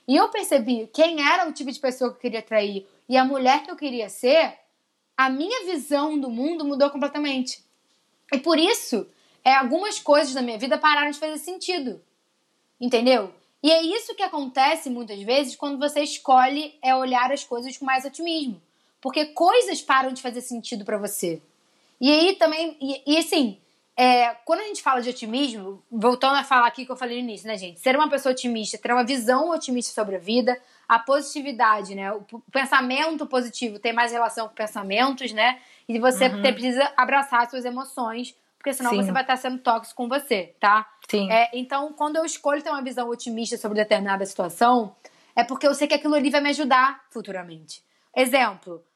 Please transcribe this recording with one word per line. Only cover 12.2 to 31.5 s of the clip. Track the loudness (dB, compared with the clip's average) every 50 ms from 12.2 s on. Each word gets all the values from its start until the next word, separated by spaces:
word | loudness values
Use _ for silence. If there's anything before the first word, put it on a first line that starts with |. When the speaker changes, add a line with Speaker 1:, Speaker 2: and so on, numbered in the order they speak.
| _ _ _ _ _ _ _ _ _ _ _ -8
Speaker 1:
Entendeu? | -2 0 0 2 4 4 4 4 2 -2 -10 _ _ _ _ _
E | 2 4
é | 4 4
isso | 4 0 -2 -4 -6 -8 -8
que | -6 -6
acontece | -4 -4 -6 -8 -4 0 0 2 2 0 -2 -4 -6
muitas | -8 -8 -10 -10 -12 -8
vezes | -4 0 0 0 0 -2 -6
quando | -8 -8 -6 -4 -2
você | -4 -2 0 -2
escolhe, | -2 -2 -6 -4 2 4 6 6 6 4 2 -2 -6 -8 -10 _
é, | 0 2 2
olhar | 2 2 0 0 0 0 0
as | -2 -4 -6
coisas | -6 -8 -8 -8 -10 -12
com | -8 -4
mais | -2 -2 -2 -2
otimismo. | -6 -10 -6 -4 -4 -4 -4 -4 -6 -8 -10 _ _ _ _ _ _ _ _
Porque | -8 -4 -2 -2 -2
coisas | -2 0 2 4 4 6 4 4 2 -2 -4
param | 0 2 2 2 2 0 -4
de | -8
fazer | -8 -8 -8 -10
sentido | -10 -10 -10 -10 -10 -8 -10 -8 -6
pra | -4 -4
você. | -4 -4 -6 -6 -6 -4 -4 -4 -6 -10 _ _ _ _ _ _ _ _ _ _ 0
E | 2 4
aí | 6 6 4 4 4
também, | 4 2 2 2 0 -4 -6 -6 -8
e, | -8 -6 -6 -4 -2
e | 0 2
assim, | 2 2 2 2 2 2 0 -2 -8 _ _ _ _ _ _ _
é, | 2 4 6 6 6 4 2 0 -4 _
quando | -2 -2 -2
a | -2
gente | -4 -8 -4 0
fala | 0 0 0
de | 0 -4
otimismo, | -6 -8 -8 -6 -2 -2 -2 -2 -4 -6 -10 -12 -14 -14 _ _
voltando | -4 2 2 2 4 4 4 2 4
a | 2 2
falar | 4 4 6 6
aqui | 4 2 -2 -8
que | -10
eu | -8
falei | -8 -6 -6 -6
no | -6 -6
início, | -8 -8 -10 -8
né, | -8 -8
gente? | -8 -8 -12 -10 -2
Ser | 2 2 4
uma | 4 4 2
pessoa | 0 0 0 0
otimista, | 0 0 -2 -4 -4 -4 -4 -6 -8
ter | -6 -2 0 2
uma | 2 2
visão | 2 0 0 2 2 2 2 2 0
otimista | -2 -4 -4 -4 -4 -4 -4 -4 -4
sobre | -4 -4 -4 -4
a | -6
vida, | -4 0 0 2 2 2 0 -2 -4 _ _ _ _
a | 2 2 2
positividade, | 2 2 0 0 0 -2 -8 -8 -8 -6